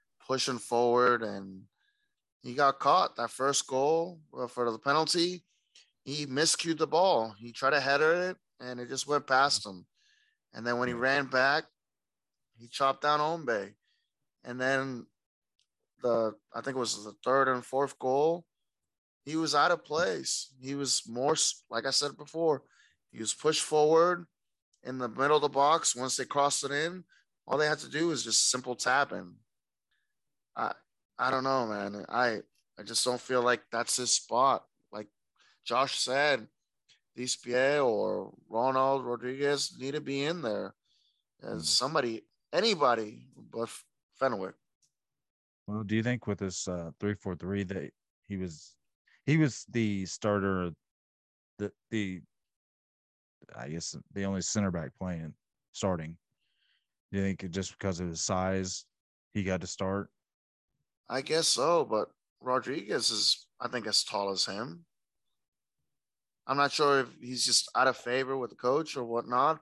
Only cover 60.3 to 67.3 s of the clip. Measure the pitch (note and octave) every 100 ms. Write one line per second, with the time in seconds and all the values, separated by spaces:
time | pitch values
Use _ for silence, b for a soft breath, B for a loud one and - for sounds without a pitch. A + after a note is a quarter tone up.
60.3 | _ _ _ _ _ _ _ - C3 C3+
61.3 | D#3+ D#3 - C#3+ E3+ A#2+ A2 - _ _
62.3 | _ B2+ B2+ A2+ D3+ G3+ D#3 A2 A2 G#2
63.3 | - - - B2 B2 G#2+ G2+ - G2+ G2
64.3 | F#2+ - G2 C3 E3+ - _ _ _ _
65.3 | _ _ _ _ _ _ _ _ _ _
66.3 | _ - C#3 C#3+ - D3 C#3 A#2+ - B2